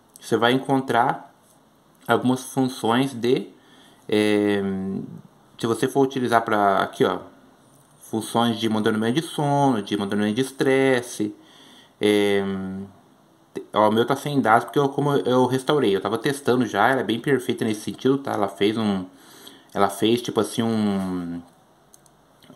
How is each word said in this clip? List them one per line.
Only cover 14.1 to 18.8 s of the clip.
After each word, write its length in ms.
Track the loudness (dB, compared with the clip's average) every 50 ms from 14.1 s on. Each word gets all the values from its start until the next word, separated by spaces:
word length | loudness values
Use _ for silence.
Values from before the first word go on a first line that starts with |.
| -2
sem 240 | -4 -4 -4 -2 0
dados 240 | 4 4 4 4 4
porque 160 | 2 0 0
eu, 80 | 0 2
como 240 | 0 0 0 2
eu 340 | 2 2 2 2 4 4 4
restaurei, 480 | 2 2 0 0 0 0 2 2 2 2
eu 60 | 0
tava 180 | 0 -2 -2 -2
testando 480 | -2 -4 -4 -2 0 0 2 2 0
já, 220 | 0 2 2 2 4
ela 140 | 2 2
é 20 | 0
bem 160 | -2 -4 -2
perfeita 460 | 0 0 0 0 0 -2 -4 -2 -2
nesse 160 | -4 -4 -4
sentido, 360 | -6 -8 -8 -2 0 0 0 0
tá? 140 | -2 -4
Ela 160 | -4 -2 -2 -4
fez 300 | -2 0 0 0 0
um... 260 | 0